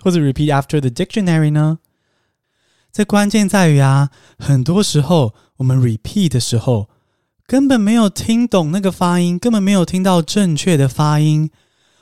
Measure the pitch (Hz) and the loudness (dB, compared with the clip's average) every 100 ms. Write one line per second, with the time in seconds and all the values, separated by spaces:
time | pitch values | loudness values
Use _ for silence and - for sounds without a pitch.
0 | - 175 143 131 151 139 139 151 135 117 | -2 0 0 0 0 -2 -2 -2 -2 -4
1 | 185 - 190 165 151 151 151 160 _ _ | -6 -4 0 0 2 0 0 -2 _ _
2 | _ _ _ _ _ _ _ _ _ - | _ _ _ _ _ _ _ _ _ -6
3 | 208 208 202 214 202 202 175 147 139 135 | -2 0 0 0 0 2 2 4 2 2
4 | 139 _ _ _ - 139 123 180 208 151 | 0 _ _ _ -2 0 0 0 0 0
5 | 135 175 123 - _ - 131 127 123 110 | 0 0 0 -4 _ -6 -2 2 0 -2
6 | - - 185 127 113 117 - 117 101 _ | -6 -2 -2 0 -2 -4 -2 -2 -4 _
7 | _ _ _ _ - 262 277 262 202 233 | _ _ _ _ -4 0 2 2 2 2
8 | 214 - - 226 240 190 156 175 190 175 | 0 -2 -4 -2 0 0 0 -2 -4 -2
9 | 180 180 175 175 247 226 190 202 170 185 | -2 0 0 -2 0 0 2 2 0 0
10 | 190 180 165 - 196 151 - 165 135 - | 0 0 0 0 0 0 0 2 0 0
11 | 151 151 151 151 156 _ _ _ _ _ | 0 2 2 2 -2 _ _ _ _ _